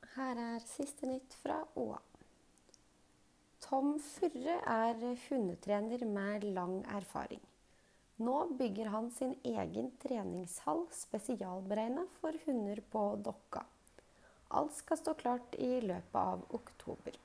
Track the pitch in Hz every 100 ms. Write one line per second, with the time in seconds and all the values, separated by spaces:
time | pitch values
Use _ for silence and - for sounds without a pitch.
0 | - - 262 240 233 233 233 - 277 -
1 | 262 262 - - - 311 311 - 233 -
2 | - - - - - - _ - - _
3 | - - - _ _ _ - 269 277 294
4 | - - 359 247 262 349 - 226 226 226
5 | 240 247 - 277 196 175 - 208 220 240
6 | 240 202 196 208 208 185 180 185 - 202
7 | 180 - 135 - - - - - - -
8 | _ - 226 269 349 262 247 196 220 214
9 | 240 240 262 269 247 220 180 185 247 247
10 | - 240 190 180 180 - - 311 339 -
11 | - 220 - 247 190 185 190 208 226 269
12 | 370 - 320 320 - 254 202 208 - 220
13 | 202 208 208 - - - - - - -
14 | - - - - - - 302 - - 320
15 | - 311 247 247 247 - 254 254 220 180
16 | 175 - 185 185 - 233 - - - -
17 | - -